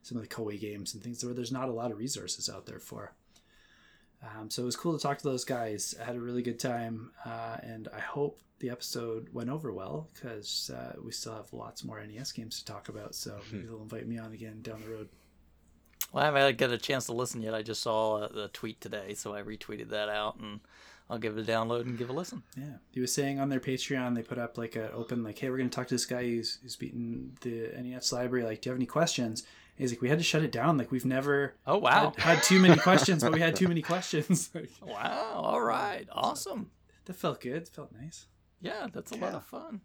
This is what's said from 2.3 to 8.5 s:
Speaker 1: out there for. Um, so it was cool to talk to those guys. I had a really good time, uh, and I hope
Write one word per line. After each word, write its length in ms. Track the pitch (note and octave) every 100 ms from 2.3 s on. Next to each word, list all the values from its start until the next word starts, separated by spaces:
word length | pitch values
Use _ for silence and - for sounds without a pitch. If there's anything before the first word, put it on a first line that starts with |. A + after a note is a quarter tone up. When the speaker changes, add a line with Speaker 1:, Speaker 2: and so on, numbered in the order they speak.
| - -
Speaker 1:
out 160 | G2 -
there 120 | -
for. 340 | - A2 G#2 - _ - _ _ _ - - _ _ _
Um, 280 | A#2 A2 G#2+
so 120 | -
it 20 | B2
was 100 | B2
cool 220 | E3+ D#3
to 40 |
talk 160 | D3 C#3+
to 60 |
those 220 | C#3+ B2+ -
guys. 500 | B2+ A2+ G#2 - -
I 40 |
had 120 | A#2+ B2
a 40 |
really 220 | A#2+ B2
good 180 | B2 A#2
time, 520 | C3 A#2+ A2+ A2+ A2+ - A#2
uh, 320 | A2+ A2+ A2+
and 240 | A#2 A2+ A2 G#2+
I 60 |
hope 380 | - C#3 C#3+ - _